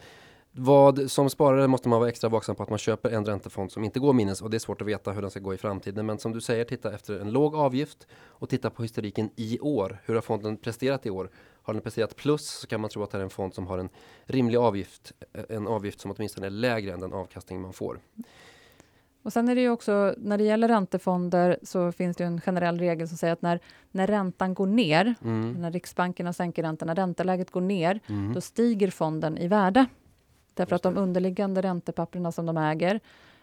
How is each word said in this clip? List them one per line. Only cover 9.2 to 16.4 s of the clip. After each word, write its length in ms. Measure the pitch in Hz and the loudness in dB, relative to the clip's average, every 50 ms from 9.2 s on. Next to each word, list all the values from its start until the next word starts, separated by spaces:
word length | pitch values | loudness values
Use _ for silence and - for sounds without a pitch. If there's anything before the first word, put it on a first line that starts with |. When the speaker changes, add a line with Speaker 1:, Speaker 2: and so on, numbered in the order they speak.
| 107 104 - | -4 -4 -4
Speaker 1:
i 240 | - 113 110 117 - | -6 -6 -6 -4 -4
år. 380 | - 151 147 110 95 95 107 101 - | -2 -2 0 0 0 -2 -4 -8 -4
Hur 100 | - 147 | -2 -2
har 80 | 156 | -2
fonden 340 | - - 113 104 104 107 110 | 0 -2 -4 -2 -4 -6 -6
presterat 500 | 104 - 120 110 - 131 131 139 131 - | -6 -8 -10 -6 -4 -2 -2 -2 -2 -4
i 40 | 117 | -6
år? 200 | 95 95 90 90 _ - - - _ _ | -6 -6 -8 -10 _ -20 -20 -20 _ _
Har 120 | _ - 110 | _ -6 -6
den 80 | 107 | -6
presterat 340 | - 117 - 113 107 - - | -6 -6 -2 -2 -2 -2 -4
plus 300 | - - 139 151 147 - - | -4 0 0 0 0 -2 -8
så 160 | - - - | -12 -12 -8
kan 140 | - 120 107 | -6 -4 -4
man 100 | 107 107 | -4 -4
tro 120 | - 107 | -6 -6
att 80 | 104 - | -6 -4
det 80 | - 101 | -4 -6
är 40 | |
en 80 | 95 95 | -6 -6
fond 240 | - - 98 92 - | -6 -6 -6 -6 -6
som 120 | - 98 | -8 -6
har 120 | 92 92 90 | -6 -4 -4
en 100 | 92 90 - - - - - - _ | -6 -6 -10 -16 -20 -20 -20 -20 _
rimlig 320 | - - 131 123 117 117 117 | -4 0 0 2 2 4 4
avgift, 540 | 120 113 98 101 87 - - - - - - - - - - - - - | 4 4 2 0 -4 -8 -12 -20 -20 -20 -20 -20 -20 -16 -14 -12 -10 -8
en 180 | 113 107 104 | -8 -6 -4
avgift 340 | 98 113 107 98 101 - - | -4 -4 -4 -4 -6 -8 -8
som 100 | - 101 | -10 -10
åtminstone 360 | 98 - 107 98 - - | -8 -6 -8 -8 -8 -8